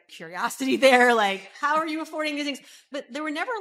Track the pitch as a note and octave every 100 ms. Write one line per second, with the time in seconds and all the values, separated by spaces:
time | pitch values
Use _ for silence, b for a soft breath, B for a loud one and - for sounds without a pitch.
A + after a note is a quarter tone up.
0 | _ - E3 F3+ A3 - C4 C#4+ C4+ B3
1 | B3 A#3 G3+ G3 - - C#4+ D#4 D#4+ D#4
2 | D#4 D#4 D4+ D4 C#4+ C4 B B B C#4
3 | A#3+ C4+ D#4 D4+ G4+ A4